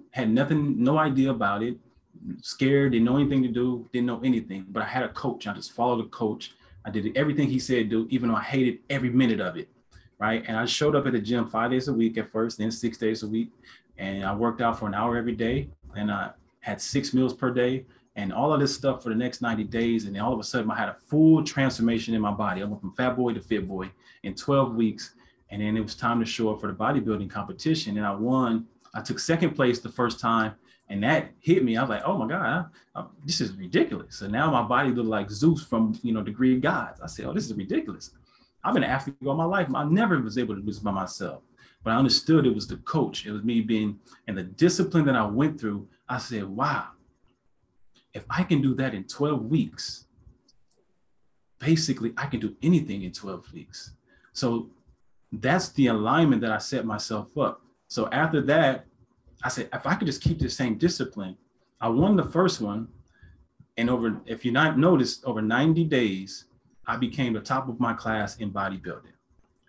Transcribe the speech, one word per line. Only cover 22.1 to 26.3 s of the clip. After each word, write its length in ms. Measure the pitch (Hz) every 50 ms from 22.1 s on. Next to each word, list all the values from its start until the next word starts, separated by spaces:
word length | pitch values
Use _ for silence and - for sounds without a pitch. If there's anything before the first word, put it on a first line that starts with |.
| 113
in 80 | 110
my 100 | 104 104
body. 300 | 101 98 107 101 90 95
I 40 | 98
went 160 | 104 107 -
from 120 | - 92 -
fat 220 | - 127 127 123 123
boy 160 | 127 120 113
to 80 | -
fit 260 | - - 113 101 92 92
boy 220 | 95 92 90 92 - _ _ - - _ -
in 120 | 101 95
twelve 380 | - - - 143 139 135 123 113
weeks. 400 | 113 117 107 104 - - - - _ _ _ _ _ _ -
And 120 | 101 101
then 160 | 107 107 107 113
it 40 |
was 140 | 107 104 -
time 240 | - - 117 117 117
to 60 | 113
show 240 | 110